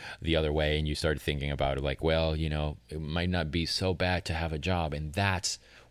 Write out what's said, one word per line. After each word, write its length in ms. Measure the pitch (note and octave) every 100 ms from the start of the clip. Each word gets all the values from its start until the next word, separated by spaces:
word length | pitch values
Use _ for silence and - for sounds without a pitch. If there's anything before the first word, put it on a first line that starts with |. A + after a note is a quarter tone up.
| - -
the 140 | D#2+ D#2+
other 180 | D#2
way 260 | D2+ D2+ D2+
and 80 | D2+
you 80 | D2
start 260 | D#2+ D2
thinking 300 | - D2 C#2+
about 260 | C#2 C#2 C2+
it 60 |
like, 200 | C#2 C2
well, 320 | D#2+ D#2+ D#2+ D#2
you 140 | D#2+
know, 280 | D2+ D2+ D2 -
it 120 | D#2
might 280 | D2+ E2+ F2+
not 220 | F2+ D#2
be 140 | E2 D#2+
so 280 | - F#2+
bad 300 | F#2 F2+ F2 -
to 80 |
have 200 | D#2+ E2
a 60 | D#2
job. 340 | F2+ F2+ D#2
And 180 | D2 D#2
that's 460 | E2+ G2 F2+ - - - - -